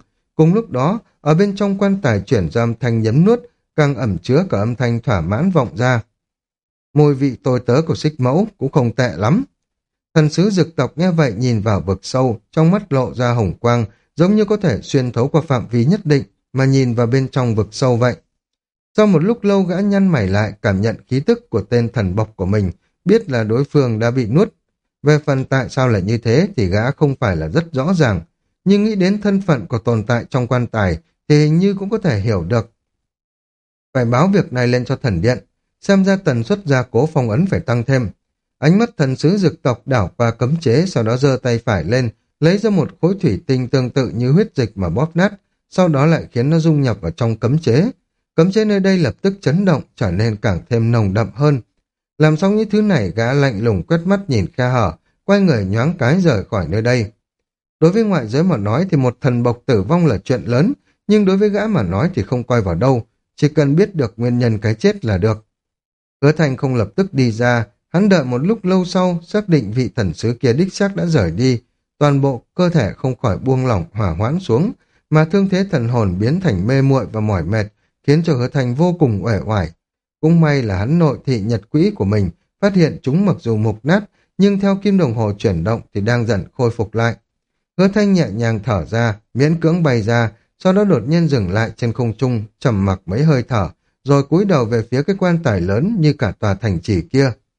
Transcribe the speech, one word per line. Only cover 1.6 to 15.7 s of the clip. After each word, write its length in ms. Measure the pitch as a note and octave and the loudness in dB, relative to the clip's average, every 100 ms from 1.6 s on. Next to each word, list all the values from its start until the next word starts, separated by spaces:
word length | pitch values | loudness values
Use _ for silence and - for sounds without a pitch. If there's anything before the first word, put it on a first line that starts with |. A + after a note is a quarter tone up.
| G3+ G3 | -4 0
quan 220 | - G2 | 0 0
tài 180 | B2 G#2 | 0 -2
chuyển 300 | F#2 A#2 D#2+ | 0 -2 0
ra 120 | A#2 | -2
âm 120 | A#2 | -2
thanh 280 | A2+ A#2+ A2+ | -2 -2 0
nhấm 220 | A2 B2 | 2 2
nuốt, 160 | F#3+ A#3+ - _ _ - | 4 2 -2 _ _ -2
càng 180 | C#3+ | -2
ẩn 240 | B2 A#2+ - | 0 -4 -4
chứa 240 | - C3+ F#3 | 0 0 0
cả 80 | G#2 | -2
âm 180 | A2 A#2+ | -2 -2
thanh 240 | B2 A#2 | -2 -2
thỏa 200 | - G2 | -2 -2
mãn 300 | D#2+ G#2+ F#3+ | -2 -2 0
vọng 260 | E3 B2 F2 | 0 -2 -2
ra. 260 | B2+ A#2+ - _ _ _ _ _ _ _ _ | -2 -2 -4 _ _ _ _ _ _ _ _
"Mùi 200 | C#3+ D3+ | 2 2
vị 220 | C3+ C#3 A#2 | 2 -2 -2
tôi 180 | C3+ B2 | -2 -2
tớ 220 | - B2+ E3 | 0 0 0
của 80 | |
Xích 260 | - D#3 - | -2 -4 -2
Mẫu 260 | B2 D3+ A3 - | 0 0 -2 -4
cũng 140 | C3+ | -4
không 220 | D#3 A#2+ | 0 0
tệ 180 | - B2 D#2 | 0 -4 -2
lắm." 280 | G#2 G3 C#4 _ _ _ _ _ _ | 0 0 -2 _ _ _ _ _ _
Thần 160 | D#3+ D3+ | 0 2
sứ 200 | D#3+ G3+ | 2 0
dực 260 | F#3 D3+ - | 0 -2 -2
tộc 160 | B2 - | -6 -2
nghe 140 | F#3 | 0
vậy 240 | E3 C#3 G2 | 2 0 0
nhìn 220 | B2+ A2+ | -2 0
vào 200 | G#2+ G2 | 0 -2
vực 200 | F2+ F#2+ | -2 -6
sâu, 380 | - C3 C3 G2+ _ | -4 -2 -2 -2 _
trong 200 | - D#3+ | 0 2
mắt 220 | G3+ G#3 | 2 0
lộ 220 | C#3 B2+ | -2 -2
ra 180 | A2+ B2 | -2 -2
hồng 220 | A#2+ G2 | 0 -2
quang, 300 | D2 A#2+ A#2+ A2+ _ _ - | -2 0 0 -2 _ _ 0
giống 200 | F3+ G#3+ | 2 2
như 80 | |
có 120 | G#3 G#3+ | 2 0
thể 240 | F3 F#2+ | 0 -2
xuyên 300 | - C#3 B2+ | -2 -2 0
thấu 160 | A#2 B2 | -2 0
qua 120 | D#3+ | 0
phạm 280 | - B2+ | 0 -2
vi 160 | F2 | -2